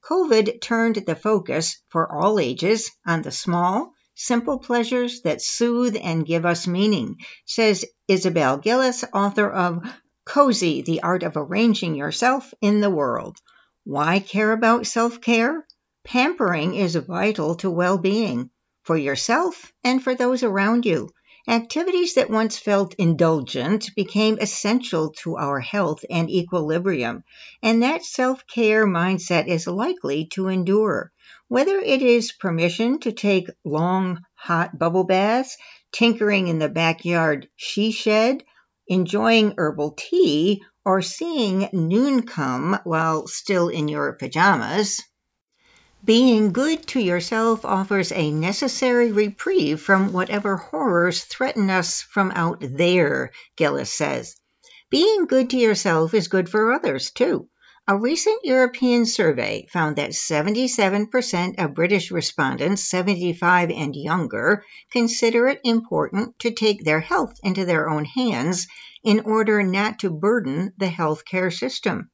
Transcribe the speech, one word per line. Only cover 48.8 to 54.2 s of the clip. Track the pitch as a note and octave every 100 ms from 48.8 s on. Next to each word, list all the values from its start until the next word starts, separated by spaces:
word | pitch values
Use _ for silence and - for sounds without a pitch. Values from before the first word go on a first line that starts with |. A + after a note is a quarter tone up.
| B3+ A#3+ A#3+
reprieve | G#3 G#3 - - F#4 D3 D#3
from | - G3 G3
whatever | F#3 F#3 G#3 G3+ F#3+
horrors | - D#4 C4+ E3+ F3 E3+
threaten | - - C4 A3 G3
us | F#3 F3 -
from | - - F#3+ F3+
out | E3+ -
there, | C#3 C#3 F3 F3+ D3 C3+ B2+ - - -
Gillis | D3+ C#3 C3
says. | - D3 C3